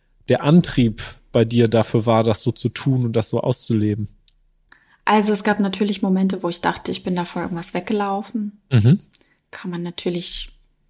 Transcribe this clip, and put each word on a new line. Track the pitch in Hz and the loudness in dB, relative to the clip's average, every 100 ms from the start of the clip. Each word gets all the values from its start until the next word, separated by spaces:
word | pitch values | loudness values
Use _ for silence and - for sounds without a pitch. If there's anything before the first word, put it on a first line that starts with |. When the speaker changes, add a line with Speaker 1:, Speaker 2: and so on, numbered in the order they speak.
| _ _ - | _ _ -2
Speaker 1:
der | 123 | 0
Antrieb | 139 175 - - 120 104 - - _ | 4 4 4 2 2 0 -12 -18 _
bei | 117 113 | 2 2
dir | 120 117 | 4 4
dafür | 113 107 120 110 | 4 2 2 4
war, | 113 | 4
das | 113 107 | 4 0
so | - | -2
zu | - 123 | -2 -4
tun | - - 127 123 | -2 0 0 0
und | 113 | -2
das | - | -2
so | 120 | -2
auszuleben? | - 123 - 113 107 104 104 _ _ _ _ _ _ _ _ _ - | -2 -2 -2 0 0 -2 -6 _ _ _ _ _ _ _ _ _ 0
Speaker 2:
Also | 214 208 | 2 4
es | 202 | 2
gab | 214 208 | 0 0
natürlich | 196 190 208 196 | -2 -2 -2 -2
Momente, | 196 185 190 185 | 0 2 0 -2
wo | 175 | -6
ich | 170 | -4
dachte, | 175 170 - | -4 -4 -6
ich | 185 | -8
bin | - 180 | -4 -4
da | 175 | -4
vor | - | -6
irgendwas | 165 170 170 | -8 -8 -8
weggelaufen. | - 190 214 202 196 214 226 208 - - | -8 -4 -4 -2 -4 -6 -8 -8 -10 -2
Speaker 1:
Mhm. | 127 107 185 - _ _ _ _ | 2 4 4 0 _ _ _ _
Speaker 2:
Kann | - 190 | -14 -10
man | 175 | -8
natürlich | 175 170 185 175 170 - - - _ _ | -8 -8 -6 -6 -6 -10 -12 -18 _ _